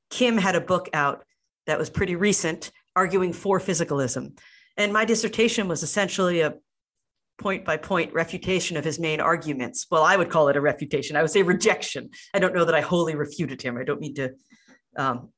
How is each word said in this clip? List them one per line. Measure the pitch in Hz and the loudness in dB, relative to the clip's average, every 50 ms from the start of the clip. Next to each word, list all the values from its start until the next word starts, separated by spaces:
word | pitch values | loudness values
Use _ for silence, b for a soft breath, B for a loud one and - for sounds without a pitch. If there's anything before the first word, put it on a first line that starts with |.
| _ _ | _ _
Kim | - - 247 240 226 | -2 0 2 2 4
had | 214 180 190 180 | 2 2 2 2
a | 170 | 2
book | - - 185 175 180 - - | 0 0 0 -2 -2 -2 -2
out | 151 143 143 - - - _ _ _ _ _ _ _ _ - | 0 0 0 0 -4 -8 _ _ _ _ _ _ _ _ -4
that | 151 - | -2 -2
was | 156 - | -2 -4
pretty | - - 196 180 175 | -2 -2 -2 -2 0
recent, | 170 196 208 185 - - 160 165 - - - b b b _ _ | 0 2 2 2 2 0 -2 -4 -4 -8 -14 b b b _ _
arguing | 185 190 180 185 190 185 175 160 | 0 0 2 2 2 0 0 -2
for | - - 196 196 185 | -2 0 0 0 0
physicalism. | 190 - 180 160 165 - 147 139 135 117 - 127 131 143 b b b b b b b b b | 0 0 -2 -2 -2 0 0 0 0 -2 -2 -6 -8 -10 b b b b b b b b b
And | - 208 202 | -2 -2 0
my | 208 214 226 | 2 2 2
dissertation | 220 226 220 - 208 - 220 226 226 226 - 202 185 | 2 2 2 0 0 0 2 2 2 2 0 -2 -2
was | 165 - 165 | -2 -4 -4
essentially | 147 - 208 196 - - - 185 180 175 165 | -2 -2 0 0 0 0 0 0 2 2 2
a | 156 147 - - _ _ _ _ _ _ _ _ _ _ _ _ _ _ _ - | 2 0 -2 -6 _ _ _ _ _ _ _ _ _ _ _ _ _ _ _ -8
point-by-point | - 202 190 - - - 156 156 - - 196 170 160 - - | -4 -4 -4 -4 -2 -2 -4 -4 -2 -2 0 0 0 0 -2
refutation | 165 165 - - 180 - 180 190 180 180 - 170 | -2 -2 -2 -4 -6 -4 -2 -2 0 -2 -2 -4
of | 151 143 | -4 -4
his | 160 147 170 | -4 -4 -2
main | 165 156 156 151 | -2 -2 -2 0
arguments. | - 127 135 143 143 151 143 131 123 - - - - - | 2 2 0 0 -2 -4 -4 -4 -6 -6 -6 -8 -4 0
Well, | 175 160 156 | 2 4 6
I | 175 196 190 | 6 4 4
would | 170 - | 2 2
call | - 165 151 139 | 2 4 4 4
it | 139 | 4
a | 143 | 2
refutation. | 143 147 131 - 151 - - 143 - - 151 | 2 0 0 -2 -4 -4 -4 -4 -4 -2 0
I | 147 | 0
would | 160 156 | 0 2
say | - 202 185 | 4 4 4
rejection. | 170 185 - - 214 180 - - - - 139 123 - B B B B - | 4 2 2 2 2 2 2 -2 -6 -8 -10 -10 -12 B B B B 0
I | 202 | 0
don't | 185 180 - | 0 2 2
know | 180 170 | 2 2
that | 165 160 | 4 4
I | 151 | 2
wholly | 143 - 180 175 165 160 156 | 2 2 0 0 0 0 -2
refuted | 143 143 143 - - 160 127 127 131 | -2 -4 -6 -4 -6 -6 -6 -6 -6
him. | - 127 120 123 | -8 -6 -6 -4
I | 131 | -4
don't | 147 139 - | -4 -6 -6
mean | 156 139 - | -6 -8 -6
to, | 139 135 127 131 b b b b b b b b b b _ _ - | -6 -6 -6 -8 b b b b b b b b b b _ _ -4
um, | 139 131 120 120 120 - _ | -2 -2 -2 -4 -8 -14 _